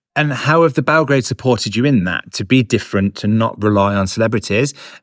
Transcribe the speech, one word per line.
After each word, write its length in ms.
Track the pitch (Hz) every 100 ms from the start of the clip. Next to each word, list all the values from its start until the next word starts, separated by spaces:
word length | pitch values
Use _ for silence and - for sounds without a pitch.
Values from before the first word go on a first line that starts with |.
| _ 156
And 160 | 147
how 300 | 120 131 165
have 120 | 160 151
the 80 |
Belgrade 420 | 147 160 143 135 -
supported 500 | 120 127 113 110 104
you 100 | 143
in 180 | 120
that, 280 | 90 82 -
to 120 | - 101
be 160 | 131
different, 540 | 110 110 - 98 101 -
to 120 | 104
not 340 | 113 113 -
rely 320 | 107 101 101 101
on 100 | 95
celebrities? 680 | 113 113 110 - 104 143 - - -